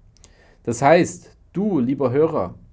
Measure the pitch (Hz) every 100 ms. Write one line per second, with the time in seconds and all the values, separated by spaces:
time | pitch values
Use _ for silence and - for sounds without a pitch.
0 | _ _ - _ _ _ - 113 139 175
1 | - - - _ _ 175 214 160 120 139
2 | 143 135 160 143 90 - -